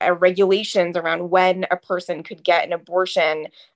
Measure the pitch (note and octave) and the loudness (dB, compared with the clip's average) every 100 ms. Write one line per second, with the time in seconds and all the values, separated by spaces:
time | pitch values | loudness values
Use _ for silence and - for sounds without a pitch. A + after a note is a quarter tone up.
0 | F3 F3 F#3 F#3 G3 G3 G#3+ G3+ F3 F3 | -2 4 2 4 2 2 0 0 0 -2
1 | E3+ E3 F3 F#3 F#3 F#3 F#3 F3+ - F3+ | -2 -4 0 2 4 2 -2 -4 -4 -6
2 | F3+ D#3+ - D#3 F3+ E3+ - E3+ - F3+ | -6 -10 -10 -6 0 0 0 -6 -4 -2
3 | F3+ F#3+ D#3 D#3 D#3 _ _ | -2 0 -2 -2 -8 _ _